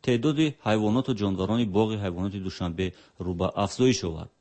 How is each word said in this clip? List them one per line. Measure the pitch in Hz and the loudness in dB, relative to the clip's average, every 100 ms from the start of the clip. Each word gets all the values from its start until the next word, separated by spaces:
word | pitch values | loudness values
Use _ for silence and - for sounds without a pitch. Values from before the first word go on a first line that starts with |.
تعداد | - 120 139 147 | 2 2 2 2
حیوانات | 156 143 110 110 107 113 131 | 0 0 0 2 4 2 0
و | |
جانوران | 113 101 95 95 113 117 | 0 0 0 0 0 2
باغ | 95 110 | 2 2
حیوانات | 107 101 87 95 98 | 0 -4 -2 -4 -4
دوشنبه | 92 - 90 82 92 - - _ | -8 -4 -6 -2 -4 -6 -20 _
رو | 90 | -6
به | 87 92 - | -2 -2 0
افزایش | 101 - 127 120 90 | -4 2 2 4 -2
آورد. | 80 85 _ | -6 -12 _